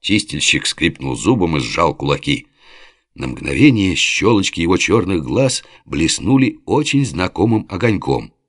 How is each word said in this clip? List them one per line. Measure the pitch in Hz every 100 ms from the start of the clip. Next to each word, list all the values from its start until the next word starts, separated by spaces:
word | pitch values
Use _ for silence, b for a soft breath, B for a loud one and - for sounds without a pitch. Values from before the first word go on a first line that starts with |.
Чистильщик | - 104 - 76 - - -
скрипнул | - 82 - 67 62
зубом | - 120 87 78
и |
сжал | 64 - 85
кулаки. | 69 69 71 - - - b b b b b b
На | - 65
мгновение | 58 65 69 143 113 95
щелочки | 82 - - 104 113 98 -
его | 85 90
черных | - 107 92 92
глаз | 69 90 135 - b b _
блеснули | 73 80 - 80 131 131 - -
очень | 120 147 139 131
знакомым | - 90 - 113 113 -
огоньком. | 95 101 98 71 64 55 _